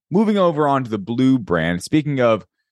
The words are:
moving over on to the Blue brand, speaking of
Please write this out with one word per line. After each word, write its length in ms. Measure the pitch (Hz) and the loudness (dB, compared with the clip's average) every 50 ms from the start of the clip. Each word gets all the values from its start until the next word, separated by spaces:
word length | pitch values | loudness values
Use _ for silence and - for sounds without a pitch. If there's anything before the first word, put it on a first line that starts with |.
| _ - | _ -4
moving 260 | 147 196 226 202 214 | -2 0 0 2 2
over 300 | 202 185 175 156 147 151 | 2 2 0 0 0 0
on 180 | 143 139 135 131 | 0 0 0 -2
to 60 | 113 | -4
the 80 | 113 101 | -6 -6
Blue 400 | 95 120 117 123 131 131 131 127 | -6 -4 -2 0 2 4 2 2
brand, 440 | 98 85 87 85 80 85 87 87 - | 0 0 -2 0 0 0 -2 -4 -4
speaking 380 | - - 156 143 147 143 131 | -2 -2 -2 0 0 -2 0
of 240 | 120 117 110 101 - _ _ _ _ _ | 2 2 2 0 -2 _ _ _ _ _